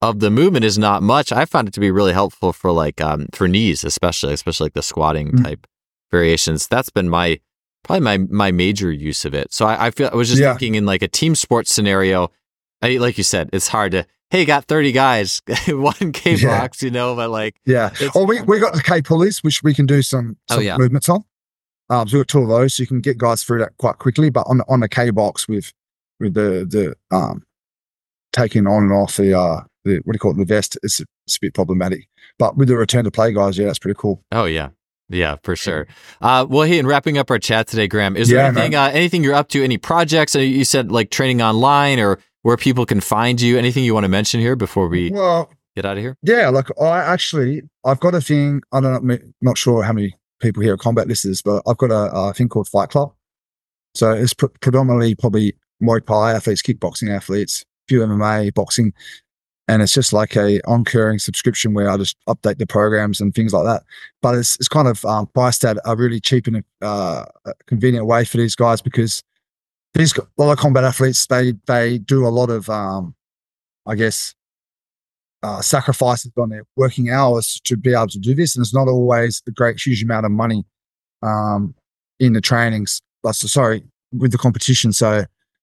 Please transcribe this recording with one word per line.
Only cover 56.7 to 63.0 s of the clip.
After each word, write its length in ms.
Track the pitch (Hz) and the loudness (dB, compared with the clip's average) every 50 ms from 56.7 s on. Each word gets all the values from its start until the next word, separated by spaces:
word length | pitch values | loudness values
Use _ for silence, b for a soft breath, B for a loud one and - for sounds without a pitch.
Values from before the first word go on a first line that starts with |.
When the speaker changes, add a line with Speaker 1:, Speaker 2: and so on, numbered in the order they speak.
| 110 - - 87 - - 110 104 101 | -4 -2 -4 -6 -6 -4 -6 -4 -4
Speaker 2:
athletes, 520 | 92 - - 95 104 98 - - - - _ _ _ _ - | -6 -6 -4 -4 -4 -4 -4 -8 -10 -12 _ _ _ _ 0
few 120 | 135 120 | 2 2
M 120 | 113 107 104 | 2 2 0
M 80 | 104 | 0
A, 280 | 107 107 107 107 104 101 | 0 0 0 0 -2 -2
boxing. 420 | - 107 101 - - - 117 104 - B B B B B B B _ _ _ _ _ _ _ | -2 -2 -2 -2 0 0 0 -2 -2 B B B B B B B _ _ _ _ _ _ _
And 140 | - 110 107 | 0 2 2
it's 120 | 104 95 - | 2 2 2
just 180 | 139 127 - | 0 0 2
like 240 | 107 104 107 - - | 2 0 0 2 0
a 240 | 110 104 104 104 95 - | 2 2 2 2 0 0
oncurring 580 | - 117 120 110 - - 113 110 110 107 101 | 0 0 0 0 0 0 0 2 2 0 -2
subscription 520 | - - 95 - - 127 107 - - 113 104 | -4 -6 -6 -2 -2 -2 0 0 -2 -2 0
where 160 | 101 101 101 | 0 0 0
I 60 | 98 | 0
just 220 | 98 98 - - _ - | 0 -2 -4 -8 _ -4
update 300 | - 113 - - 107 98 | -6 -4 -2 -2 -4 -2
the 80 | - 110 | -2 -4
programs 540 | - - 104 104 107 107 107 | -2 0 2 2 2 2 0